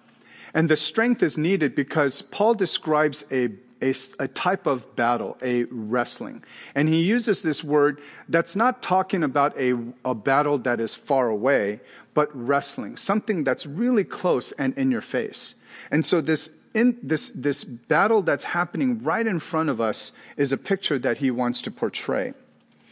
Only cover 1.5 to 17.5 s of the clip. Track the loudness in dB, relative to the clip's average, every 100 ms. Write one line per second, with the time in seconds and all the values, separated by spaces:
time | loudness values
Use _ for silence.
1.5 | 2 2 0 -2 0 0 -2 -6 2 2
2.5 | 2 0 -2 0 2 2 0 -2 0 0
3.5 | -4 -16 _ -2 0 -4 -4 -6 -2 -2
4.5 | 0 0 -2 -4 -2 0 0 -2 -6 -2
5.5 | 0 0 -4 -2 -2 -2 -4 -8 -14 -18
6.5 | -20 -6 0 2 4 4 2 2 0 0
7.5 | -2 0 4 4 2 -10 -20 -2 0 0
8.5 | 0 0 0 0 0 2 0 0 2 0
9.5 | 2 0 0 -4 -6 -4 -2 2 2 4
10.5 | 0 0 0 -2 -4 0 2 2 2 2
11.5 | 2 2 -4 -12 -20 -4 0 0 -2 -2
12.5 | 0 -2 -6 -8 -4 -2 0 0 0 0
13.5 | -2 -4 -4 0 2 0 -2 0 0 -2
14.5 | -2 -2 0 0 0 -2 -4 -4 -6 -6
15.5 | -8 -16 -20 -2 0 2 2 2 0 -2
16.5 | -10 _ 2 2 0 -2 -4 -4 -4 -2